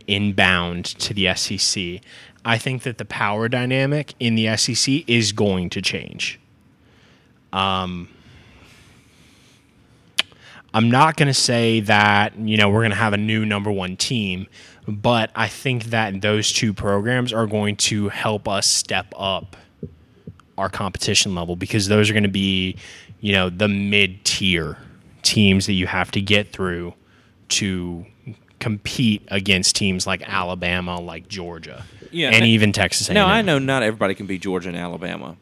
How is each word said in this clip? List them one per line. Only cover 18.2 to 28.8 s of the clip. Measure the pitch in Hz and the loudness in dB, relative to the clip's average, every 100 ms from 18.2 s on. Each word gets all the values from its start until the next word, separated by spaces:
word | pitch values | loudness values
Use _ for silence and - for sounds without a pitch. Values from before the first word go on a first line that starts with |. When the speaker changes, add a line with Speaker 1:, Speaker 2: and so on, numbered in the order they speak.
| 113 107 110 | -4 -4 -2
Speaker 1:
us | 98 - | 0 0
step | - - 95 - - | 0 -2 -4 -6 -8
up | 98 90 87 - - _ - - _ _ - - _ - | -6 -6 -8 -20 -20 _ -18 -18 _ _ -20 -20 _ -6
our | 98 | -4
competition | - 98 - - 98 104 90 | -2 -6 -4 -2 0 0 -2
level | 85 87 | -4 -6
because | 98 110 98 | -2 -2 2
those | 104 104 | 4 4
are | |
gonna | 107 101 | 4 2
be, | 98 98 92 92 90 - - - - | 2 0 0 -2 -6 -14 -20 -20 -6
you | 104 | 0
know, | 98 92 | 2 2
the | 87 104 | 2 0
mid-tier | 101 101 104 98 95 - - 95 85 76 - - - - - | 0 2 4 4 0 -4 0 2 2 0 -8 -16 -20 -20 -6
teams | - 110 101 95 98 | 0 4 6 6 2
that | |
you | 95 90 | -2 -2
have | 92 90 | -2 -4
to | 104 | -2
get | 101 104 104 | 2 2 0
through | - 92 85 87 - _ _ _ _ - | -6 -6 -6 -8 -14 _ _ _ _ -6
to | - 98 92 87 87 104 _ 123 107 _ - | -2 -2 -4 -6 -10 -14 _ -20 -20 _ -8
compete | 117 104 | -6 -6